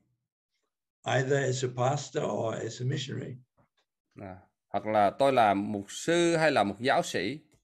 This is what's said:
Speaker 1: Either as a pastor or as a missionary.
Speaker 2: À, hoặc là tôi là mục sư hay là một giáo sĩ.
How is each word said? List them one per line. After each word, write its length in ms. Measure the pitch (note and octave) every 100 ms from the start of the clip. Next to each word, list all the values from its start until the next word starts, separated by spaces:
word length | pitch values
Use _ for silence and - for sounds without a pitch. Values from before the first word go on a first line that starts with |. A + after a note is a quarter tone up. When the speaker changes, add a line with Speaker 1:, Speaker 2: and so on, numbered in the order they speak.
| _ _ _ _ _ _ _ _ _ _
Speaker 1:
Either 400 | A#2 B2+ C3 C#3 C3
as 180 | B2+ B2+
a 20 | B2
pastor 460 | B2+ D3 - D3+
or 320 | B2+ G#2+ A2+ G2+
as 260 | - -
a 40 | B2+
missionary. 500 | D#3 - - - - - _ _ _ _ _ _ -
Speaker 2:
À, 140 | G2 F#2+ _ _ _
hoặc 180 | G2+ G#2+
là 240 | G#2+ G2+ -
tôi 140 | C#3
là 200 | B2+ G#2
mục 320 | G2 G#2+ G#2 G2
sư 460 | - - E3+ E3+ E3
hay 160 | D#3
là 120 | B2+
một 120 | G2+ G2
giáo 240 | B2+ C3+
sĩ. 360 | E3+ G#2 G2 D3+ - _